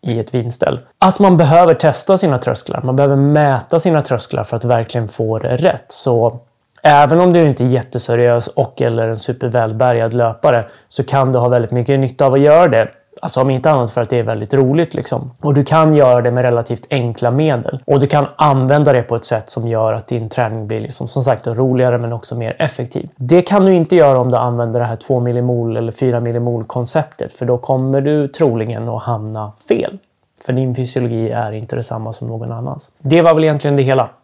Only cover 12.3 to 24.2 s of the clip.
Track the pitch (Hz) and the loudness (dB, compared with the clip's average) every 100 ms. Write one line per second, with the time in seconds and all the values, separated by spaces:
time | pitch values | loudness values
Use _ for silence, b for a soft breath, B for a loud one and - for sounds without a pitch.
12.3 | 135 147 156 175 113 107 _ _ - - | 4 6 6 6 2 0 _ _ -14 -6
13.3 | 131 131 127 156 143 117 120 113 123 110 | -2 0 0 0 0 0 -4 -2 -2 -2
14.3 | 113 107 139 131 151 160 - - - 131 | -6 -2 0 2 2 -2 -4 -6 -8 -8
15.3 | - 151 143 135 160 156 147 131 123 120 | -6 0 0 2 2 4 6 6 4 2
16.3 | 123 127 117 117 120 - 139 120 107 120 | 0 0 0 -2 -8 -4 -4 -4 -2 -2
17.3 | 131 156 123 - 135 - 143 143 151 139 | 0 0 -2 -4 -8 0 2 2 0 -2
18.3 | - 151 135 131 147 147 127 - 117 - | 0 2 2 2 2 4 2 0 -6 -4
19.3 | 110 - - 117 113 110 110 - 120 113 | -6 -6 -8 -4 -2 -2 -4 -6 -8 -6
20.3 | - 113 110 107 110 110 - 123 139 127 | -4 -4 -4 -6 -8 -8 -10 -6 -2 -2
21.3 | 113 - 117 131 127 127 120 117 117 - | -2 -4 -2 0 2 0 0 -4 -10 -10
22.3 | 120 113 - 160 - 123 - - _ 123 | -8 -8 -4 -6 -6 -8 -8 -10 _ 2
23.3 | 170 180 202 190 180 156 180 143 131 | 2 4 2 4 4 4 4 4 4